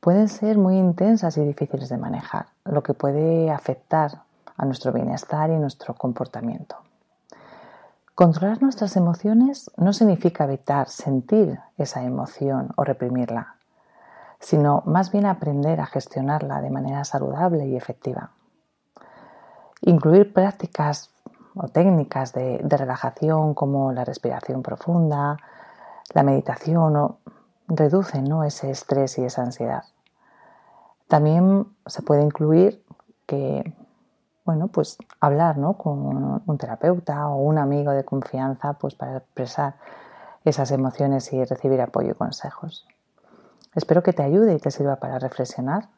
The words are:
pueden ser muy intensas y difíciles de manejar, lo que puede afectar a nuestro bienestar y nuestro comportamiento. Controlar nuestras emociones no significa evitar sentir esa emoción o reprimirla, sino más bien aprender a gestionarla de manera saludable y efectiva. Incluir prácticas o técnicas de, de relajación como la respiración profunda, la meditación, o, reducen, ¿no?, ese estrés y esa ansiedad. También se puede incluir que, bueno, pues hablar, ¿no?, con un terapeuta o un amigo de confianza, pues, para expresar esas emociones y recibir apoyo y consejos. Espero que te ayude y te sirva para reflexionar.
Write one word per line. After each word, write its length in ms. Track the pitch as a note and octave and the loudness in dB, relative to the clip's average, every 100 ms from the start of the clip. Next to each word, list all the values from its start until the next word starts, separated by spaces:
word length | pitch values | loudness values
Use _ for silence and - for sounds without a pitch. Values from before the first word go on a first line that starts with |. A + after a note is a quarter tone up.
pueden 280 | - F#3 G#3+ | 4 4 4
ser 280 | - G#3+ G#3+ | 0 0 4
muy 220 | F#3+ F#3+ | 4 4
intensas 580 | F#3 F3 F#3+ A3+ F3 D#3 | 2 2 4 4 2 0
y 80 | |
difíciles 460 | D3 D3 C#3+ C3+ C3 | -2 0 -4 -4 -6
de 80 | B2 | -6
manejar, 480 | - C#3 C#3+ - - _ | -6 -8 -8 -10 -10 _
lo 180 | - D3 | -2 -2
que 120 | - | -2
puede 560 | D3 C#3 C#3+ D#3+ E3 D#3+ | -2 0 0 2 2 0
afectar 720 | D3 - C3 _ D#3+ D3+ - _ _ - - | -2 -4 -6 _ 0 0 -4 _ _ -20 -6
a 80 | |
nuestro 280 | C#3 C3 C3+ | -4 -4 -4
bienestar 580 | A#2+ B2+ - - D3+ D#3 | -2 -2 -4 -6 -2 0
y 80 | D#3+ | 0
nuestro 340 | C#3+ - - | -2 -6 -14
comportamiento. 840 | - C3+ A#2+ C3 - A#2 - - - _ _ _ _ _ - - - - - - _ _ | -6 -6 -4 -8 -8 -8 -10 -14 -18 _ _ _ _ _ -20 -20 -20 -20 -20 -20 _ _
Controlar 480 | - F3 D#3+ F#3+ A3+ | 4 6 6 0 0
nuestras 340 | C4+ C4 G3+ F#3+ | 0 0 -2 0
emociones 760 | F3 E3+ G#3 A3 C4 C#4 - - | 0 0 2 4 4 0 -12 0
no 160 | F3 | 0
significa 520 | G3 A3 F3 F3 E3 | 4 4 4 0 0
evitar 440 | D3 C3+ - C#3+ C3 | -2 -2 -2 -2 -2
sentir 720 | - - C3+ B2+ G#3+ F#3+ C3+ - - | -6 -2 -2 2 2 2 0 -12 -8
esa 260 | D3 - | -6 -4
emoción 680 | B2+ B2+ B2+ - C#3 C3+ C3 - | -6 -6 -8 -6 -4 -2 -4 -2
o 60 | |
reprimirla, 760 | C#3+ C3 B2 B2+ A#2+ A2+ A2+ - _ _ _ _ - - - - | -2 -2 -2 -2 -4 -6 -8 -16 _ _ _ _ -20 -20 -20 -20
sino 420 | - D3+ D3 C#3+ - | 0 2 4 2 2
más 260 | D#3+ F#3 | 0 0
bien 140 | G3+ G3+ | 0 0
aprender 560 | F3+ D3+ C#3+ C#3+ D#3+ | -2 -2 -2 0 -2
a 40 | D3 | -4
gestionarla 760 | C#3+ - - C3+ D3+ D3 C#3 | -6 -8 -6 -2 -2 -4 -6
de 80 | C3+ | -6
manera 340 | C3+ C3+ C#3 | -6 -6 -6
saludable 640 | C#3 C#3+ C3+ C#3 F3+ E3 C#3 | -4 -4 -4 -2 0 0 -2
y 100 | B2+ | -6
efectiva. 540 | - - - B2+ - _ _ _ _ _ _ - - - - - - - - _ | -8 -10 -8 -8 -10 _ _ _ _ _ _ -20 -20 -20 -20 -20 -20 -20 -20 _
Incluir 500 | - E3+ D3+ F3 G3+ | 4 4 8 6 6
prácticas 800 | G3 F#3+ - F3 - D3+ D3 - _ - _ _ | 4 0 0 -10 -4 -4 -4 -10 _ -20 _ _
o 140 | - E3+ | -10 -2
técnicas 640 | - F3+ F3 C#3 C3+ C3 | 2 4 4 2 -4 -6
de, 280 | - B2+ B2 | -4 -4 -2
de 120 | - C#3+ | 0 0
relajación 720 | C3 B2+ C3 - D#3 D#3+ D#3 | 0 -4 -6 -2 0 2 2
como 400 | D3 C#3 C#3 C3+ | 0 0 0 0
la 140 | B2 B2+ | -2 -6
respiración 560 | C#3 - C3 - C3 | -4 -6 -6 -6 -6
profunda, 720 | B2 - - E3+ D#3+ D3 C#3+ D3 - - - - - - - | -6 -8 -2 2 2 2 -2 -4 -10 -20 -20 -20 -20 -20 -4
la 80 | - | 2
meditación, 760 | C#3 C3+ C#3 - D#3 E3 D#3+ D3 | 4 2 0 -6 0 2 4 2
o, 220 | D3 - - _ _ _ - | 0 -4 -20 _ _ _ -6
reducen, 560 | E3 D3+ F3 F#3+ C#3+ | 2 4 4 0 -2
¿no?, 200 | C3+ D#3+ | -2 0
ese 260 | D3+ - C3+ | -2 -4 -8
estrés 480 | C3+ - C#3 C3+ - | -8 -2 0 0 -2
y 80 | B2+ | -4
esa 160 | - | -4
ansiedad. 420 | B2 B2 A#2 - - _ _ _ _ _ _ _ _ _ _ _ _ | -6 -4 -6 -6 -10 _ _ _ _ _ _ _ _ _ _ _ _
También 600 | D#3 D3+ D#3+ F#3 G3 - _ | 4 6 4 6 4 0 _
se 160 | - - | -16 -14
puede 220 | - D3 | 2 4
incluir 600 | D3 D3 D3+ D#3+ F#3+ A3 _ - _ _ - | 4 2 2 6 4 2 _ -20 _ _ -8
que, 480 | C#3+ C3+ C#3 - D3+ - _ _ _ _ _ - | -6 -4 -4 -6 -12 -20 _ _ _ _ _ -4
bueno, 220 | D#3+ F#3 | -2 -2
pues 280 | - D3+ - - - | -2 -4 -6 -20 -2
hablar, 400 | D3+ C#3+ E3 D3 | 0 2 2 2
¿no?, 160 | C#3+ | -2
con 640 | G3 - C#3+ C#3 C3+ C3+ C#3 - | -2 -4 -4 -4 -4 -4 -4 -4
un 120 | D3 | -4
terapeuta 680 | B2+ A2+ D#3+ F3+ F3 C#3+ D3 | -4 -2 0 0 -2 -4 -2
o 120 | C#3+ | 0
un 200 | C#3+ D#3 | 2 2
amigo 320 | C#3 C#3+ D3 | 0 0 0
de 140 | C#3 | -2
confianza, 720 | C3+ C#3 C3 C3 C3 C3 C#3+ | -2 -6 -6 -6 -4 -4 -6
pues, 200 | C#3+ C#3 | -6 -8
para 220 | - C3 C3 | -8 -10 -10
expresar 580 | _ - B2+ - C#3+ - - - - - - - | _ -10 -8 -4 -6 -6 -20 -20 -20 -20 -20 -4
esas 260 | - C#3+ C3+ | -2 0 0
emociones 600 | C#3 C3 - C#3 C3+ - | 0 -2 0 0 0 -2
y 120 | C3 | -4
recibir 360 | B2+ C3 C3+ C3 | -2 -2 0 0
apoyo 320 | B2 - B2+ | 0 -2 -2
y 20 | |
consejos. 720 | - - - - - F3 - _ _ _ _ _ _ _ _ _ | -4 -6 -6 -12 -12 -16 -16 _ _ _ _ _ _ _ _ _
Espero 300 | - - D#3+ | -6 2 2
que 80 | F3 | 2
te 100 | F3 | 0
ayude 320 | C#3+ E3+ A3 | 2 4 4
y 60 | D#3+ | 2
te 100 | C#3+ | -2
sirva 260 | - C#3+ C3+ | -2 -2 -2
para 220 | C3 C3 | -6 -6
reflexionar. 720 | C3 - B2 - B2+ F3 A3+ | -8 -6 -8 -6 -4 -4 -6